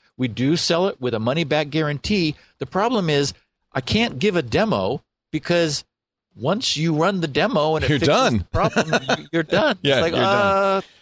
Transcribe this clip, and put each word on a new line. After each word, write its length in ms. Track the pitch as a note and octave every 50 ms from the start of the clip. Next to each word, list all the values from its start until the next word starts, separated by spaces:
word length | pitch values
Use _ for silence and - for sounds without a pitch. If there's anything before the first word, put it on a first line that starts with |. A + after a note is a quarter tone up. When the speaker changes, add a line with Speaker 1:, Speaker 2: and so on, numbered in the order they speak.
| _ _ _
Speaker 1:
we 100 | - B2+
do 300 | B2 G2+ A#2 B2+ C#3 E3
sell 300 | E3+ - - E3+ E3 F#3
it 120 | G3 - -
with 140 | B2 B2 A2+
a 60 | G#2+
money-back 500 | A2 A#2+ C#3 E3 E3+ C3 D3+ D3+ D#3 D3
guarantee. 640 | C#3+ D#3 D#3 D3 D3 C#3 - - G#3+ G3+ E3+ D#3 C#3 - - _ _
The 80 | _ C#3
problem 460 | - - F#3 G#3 A#3+ C4 G#3+ F3+ D#3+
is 220 | D3 C#3+ C#3+ C3+ - - _ _ _ _ _ _ -
I 80 | C#3
can't 360 | B2+ - - G#3+ A#3 A3+ D3+
give 180 | B2+ D#3+ G#3+ F3+
a 60 | F3
demo 600 | C#3+ A2+ G#2+ D#3+ G#3+ A3 D#3 G#2 F#2 G2 C3 E3 - _ _ _ _ _
because 520 | - D3+ - - F3 F3 E3+ D#3 C#3+ - - _ _ _ _ _ _ _ _ _ _
once 400 | G2 G#2+ C#3+ F#3+ G#3 - - -
you 180 | D3 D#3+ E3 D#3
run 260 | D3 E3 F#3+ G3+ F#3
the 60 | E3
demo 480 | D3 B2+ D3 E3 A3 C#4 E3 D3 D#3 D#3
and 100 | D3+ C#3+
it 40 | C3
Speaker 2:
You're 80 | D3+ C3
Speaker 1:
fixes 160 | - C#3+ D#3
Speaker 2:
done. 220 | A#3 C4+ G3+ B2 G2+
Speaker 1:
the 40 | E2+
problem, 840 | - - D#3+ G3 A3+ - - - D#3+ D#3+ - C3 - - D#3 D3+
Speaker 2:
<laughs> 40 | -
Speaker 1:
you're 120 | - E3 D#3+
done. 340 | - D#3+ F#3+ B3+ D4 A3 - -
Speaker 2:
Yeah, 120 | C#3 C3+
Speaker 1:
It's 40 | C3
like, 120 | E3 E3+ E3
Speaker 2:
you're 80 | - -
done. 600 | F#3+ G3+ G#3 G3+ G3 G3 G3 G3 G3 F#3+ G3 F#3 - - _